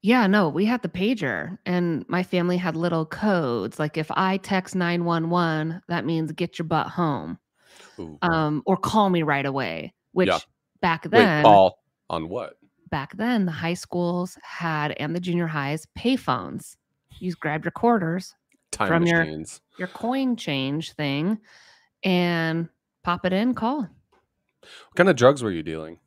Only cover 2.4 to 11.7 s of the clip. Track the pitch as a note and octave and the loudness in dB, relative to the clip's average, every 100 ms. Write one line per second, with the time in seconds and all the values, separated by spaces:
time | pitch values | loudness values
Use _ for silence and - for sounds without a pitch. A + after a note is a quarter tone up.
2.4 | F3 F3+ F3+ D#3+ F3 E3 D#3 - G#3+ F#3 | 0 0 -2 -2 -2 -2 -4 -2 0 2
3.4 | C#3 A#2 G2+ - D3+ D#3+ D#3 - F#3 F#3+ | 0 -2 -4 -4 -4 -4 -4 0 0 -2
4.4 | F#3+ F#3+ F#3 F#3+ F3 F3 E3+ E3 E3 F3 | -2 -2 -2 -2 -2 0 0 0 0 0
5.4 | E3 D#3 D#3 E3+ - E3+ C#3+ D#3+ D#3 D#3+ | 2 0 -4 -8 -6 -6 -2 -2 -4 -4
6.4 | E3+ - D#3+ D#3+ - - E3+ B2+ D#2 - | -6 -6 -2 -2 -2 -2 -2 -2 -6 -12
7.4 | _ _ _ - - - E2+ D3+ F3+ D#3+ | _ _ _ -20 -20 -16 -14 -4 -2 0
8.4 | D#3 D3+ - F#3+ - A3 G3+ F3 D#3+ C#3 | 0 -2 0 0 2 2 2 2 0 0
9.4 | C#3 C3+ A2 E2 B2 _ _ - F#3 E3+ | -2 -4 -4 -6 -10 _ _ 0 2 0
10.4 | - _ _ _ F3+ D#3+ E3 A3+ A3+ D3+ | -2 _ _ _ -2 0 4 6 6 8
11.4 | B2+ G2+ F#2+ | 10 10 8